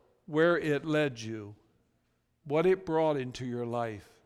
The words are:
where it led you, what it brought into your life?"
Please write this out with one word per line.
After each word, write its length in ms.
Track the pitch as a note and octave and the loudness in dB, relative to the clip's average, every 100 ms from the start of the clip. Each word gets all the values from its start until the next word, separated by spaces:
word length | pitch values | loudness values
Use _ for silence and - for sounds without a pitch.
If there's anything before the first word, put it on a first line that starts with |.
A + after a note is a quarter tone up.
| _ _ - | _ _ -4
where 320 | D3+ E3+ E3+ | 2 4 4
it 260 | D#3 C#3+ | 2 -2
led 340 | D#3+ D3+ D3 A#2 | 0 0 0 -2
you, 360 | A2 A2 G#2 G#2 _ _ _ _ _ _ _ _ | -10 -10 -12 -16 _ _ _ _ _ _ _ _
what 220 | D3 D3 F3+ | -2 2 4
it 180 | F#3 | 2
brought 320 | F#3+ D#3+ D#3+ D3 | 2 2 2 2
into 300 | B2+ A#2+ B2+ | -4 -6 -6
your 180 | A#2+ | -4
life?" 420 | A#2+ A#2+ A#2 G#2 - _ | -4 -2 -4 -6 -14 _